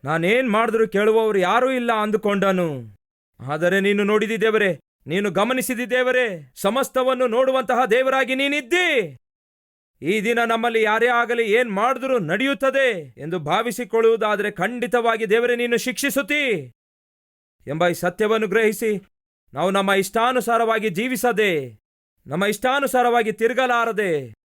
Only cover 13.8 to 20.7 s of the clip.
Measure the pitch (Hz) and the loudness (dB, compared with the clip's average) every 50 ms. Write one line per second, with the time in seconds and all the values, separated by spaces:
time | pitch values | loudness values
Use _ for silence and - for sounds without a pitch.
13.8 | 247 185 - 226 226 226 226 214 220 214 208 196 202 208 202 - 175 208 247 247 | -8 -2 0 2 4 4 4 2 0 -2 0 0 -2 -4 -4 -4 -4 -4 -4 -4
14.8 | 233 240 208 247 233 233 226 220 226 196 202 233 240 240 247 240 240 240 240 226 | -4 -2 0 0 2 2 0 0 0 0 0 2 2 0 0 -2 0 -2 -2 -2
15.8 | - 254 220 - - 285 - 269 277 - 294 302 285 262 220 165 135 123 _ _ | -2 -4 -6 -4 -4 -2 -2 -2 -2 -2 -2 -2 0 -2 -2 -4 -6 -12 _ _
16.8 | _ _ _ _ _ _ _ _ _ _ _ _ _ _ _ _ _ 123 143 160 | _ _ _ _ _ _ _ _ _ _ _ _ _ _ _ _ _ -10 -4 0
17.8 | 175 175 127 - - 180 175 - 220 214 226 220 214 202 190 226 226 214 220 - | 0 0 0 0 -4 -4 -2 0 0 0 0 0 -2 0 0 2 2 2 0 0
18.8 | 233 220 214 196 - _ _ _ _ _ _ _ _ _ - 135 165 190 190 196 | -2 -2 -2 -4 -6 _ _ _ _ _ _ _ _ _ -6 -2 -2 0 0 0
19.8 | 196 196 196 196 190 - - 226 226 247 254 254 - - 240 226 233 220 | 2 2 2 0 0 0 0 0 0 2 2 0 0 2 2 2 2 2